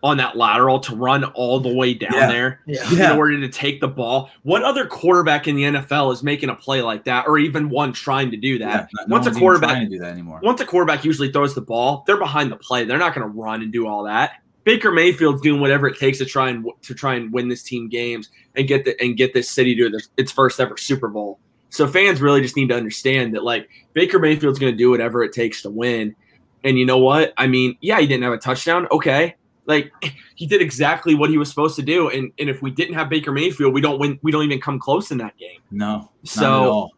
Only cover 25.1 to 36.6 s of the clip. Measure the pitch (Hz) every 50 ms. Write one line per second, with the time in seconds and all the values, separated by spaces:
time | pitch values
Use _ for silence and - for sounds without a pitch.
25.1 | 110 120 117 104 - 123 117 113 107 - - 101 104 110 120 123 120 113 110 107
26.1 | 107 _ _ _ _ _ _ _ _ _ - 135 135 127 127 127 131 127 127 131
27.1 | 139 156 160 - - - 127 135 127 127 127 127 123 _ - 165 220 226 156 143
28.1 | 135 123 123 123 120 113 - 120 127 131 - 170 165 175 175 - - 156 - 156
29.1 | 131 143 165 170 - _ _ _ _ _ _ - 151 151 143 143 _ _ - -
30.1 | - - - - _ - 170 147 202 196 180 151 127 123 147 143 165 160 - 170
31.1 | 156 147 147 147 160 151 147 139 - - 151 156 151 - 147 143 160 180 165 135
32.1 | 98 135 131 127 _ - 147 143 131 135 135 135 131 156 175 175 175 160 160 143
33.1 | 156 156 147 151 135 143 156 180 160 - 147 135 131 139 139 151 143 135 143 147
34.1 | 139 139 - 156 147 156 151 147 143 139 - 147 139 127 - - 139 180 208 -
35.1 | 156 123 113 104 _ _ 92 87 90 - _ _ 101 101 104 104 107 107 107 _
36.1 | _ _ _ - - - - 135 135 131